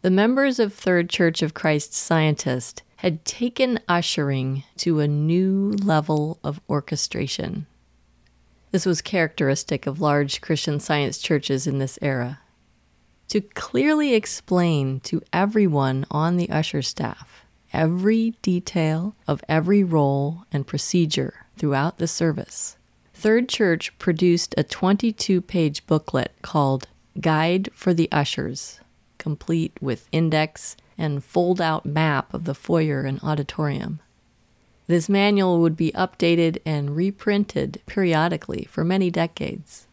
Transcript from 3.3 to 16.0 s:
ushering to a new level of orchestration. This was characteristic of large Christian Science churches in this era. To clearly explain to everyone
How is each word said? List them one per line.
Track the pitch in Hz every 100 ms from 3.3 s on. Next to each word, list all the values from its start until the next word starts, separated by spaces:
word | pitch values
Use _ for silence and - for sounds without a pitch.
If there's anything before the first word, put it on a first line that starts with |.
| - 240 240 254 233 -
ushering | 175 165 - 143 135 131 135 - -
to | 170 156
a | 147
new | 147 156 175 190 190 196 208
level | 196 156 156 151 151 165
of | 147 147 -
orchestration. | 147 - 147 - - 139 - - - 151 _ _ _ _ _ _ _ _ _ _
This | 190
was | 185 165
characteristic | - 190 160 - 139 139 - 143 -
of | 139
large | 151 143 143 -
Christian | - 156 - 143
Science | - 147 139 -
churches | - 147 - 135 135
in | 139
this | 135 -
era. | 143 135 123 139 _ _ _ _ _ _ _ _ _
To | 214
clearly | 196 - - 247 285 302 294
explain | 226 - - - 180 175 151 135 131
to | - 165 -
everyone | - 202 220 190 147 135 131